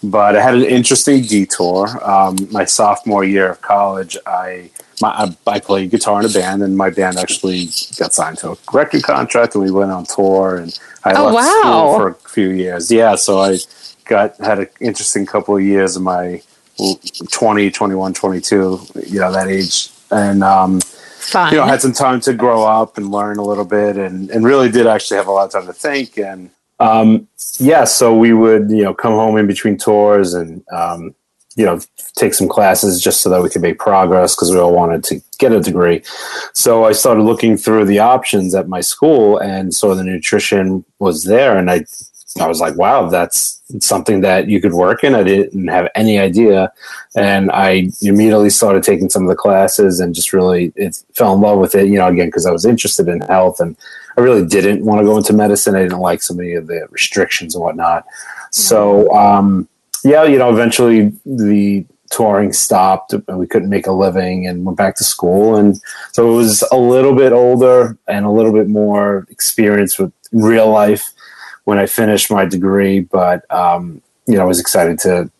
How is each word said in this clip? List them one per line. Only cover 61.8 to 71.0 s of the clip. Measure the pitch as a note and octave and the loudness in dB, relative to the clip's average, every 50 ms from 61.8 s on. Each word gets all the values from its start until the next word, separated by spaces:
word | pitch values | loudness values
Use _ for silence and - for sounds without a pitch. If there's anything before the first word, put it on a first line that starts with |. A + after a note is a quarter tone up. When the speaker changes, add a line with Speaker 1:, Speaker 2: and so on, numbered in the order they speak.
| F2 _ _ _ _ _ | -6 _ _ _ _ _
Speaker 1:
touring | - - A#2 G#2+ G#2 G2 G#2 F#2+ - | -4 -2 0 2 2 2 0 0 -2
stopped | - - - - F#2+ F#2 F#2+ F#2+ F#2 - _ - | -2 -2 0 2 2 2 2 2 0 -2 _ -8
and | G2+ - - F#2 F2+ | -8 -6 -8 -8 -8
we | F2+ - | -6 -2
couldn't | - A2+ F2+ G2 | -2 -2 -2 0
make | G2+ G2 - F#2+ | -4 -4 -2 -2
a | |
living | F#2+ F#2 G2 G2 F2 F#2+ F#2 F#2 F#2 F#2 F#2 F#2 | -2 0 0 0 0 -2 -4 -2 -4 -6 -6 -6
and | F2+ F2 F2+ | -6 -6 -6
went | G2 F2+ - | -8 -4 -2
back | G2+ F#2+ F#2+ - | -2 -2 -2 -2
to | - | -4
school. | - - - - F2 F2+ G2 G#2 A2 A2+ | -4 -4 -2 -2 0 2 2 2 2 4
And | G#2+ G#2 G#2 G2 F#2+ _ - - - - - _ | 4 4 2 2 0 _ -18 -20 -18 -20 -10 _
so | - A#2 A#2 | 0 2 2
it | A2+ | 4
was | A#2 A#2+ A2 G#2 G2+ - - | 2 2 2 0 0 0 0
a | - C3 | 2 2
little | B2 A#2+ B2 C3 C3 C#3 C3+ | 4 4 4 4 4 4 4
bit | B2+ C3+ C3 A#2 | 4 4 4 4
older | A#2+ B2 B2 B2 B2 B2+ B2+ B2+ B2+ B2 A2 A2+ _ _ - | 4 4 4 4 4 4 6 6 4 4 2 -2 _ _ -6
and | G#2 G2+ G2+ | -4 -2 -2
a | G#2 | 0
little | G#2 A2 A2+ A2 G#2+ | 2 2 2 4 2
bit | G#2+ G#2+ G#2 | 2 2 2
more | G#2+ G#2 G#2 G#2 G2+ G#2 G2+ G2+ G2+ G2 F#2 _ | 0 0 0 0 0 0 0 0 -2 -4 -6 _
experience | - _ - - - - A2 G#2 G#2 G2+ G2+ F#2 - - | -12 _ -6 -6 -2 0 2 2 2 2 0 0 -2 -4
with | G3 F#2 - _ _ - | -4 -6 -6 _ _ -4
real | - A2+ G#2+ A2 A2+ A2+ A2 A2 | -2 0 2 2 4 4 4 4
life | G#2+ G#2+ G#2 G#2 G#2+ G#2 | 4 2 2 2 2 0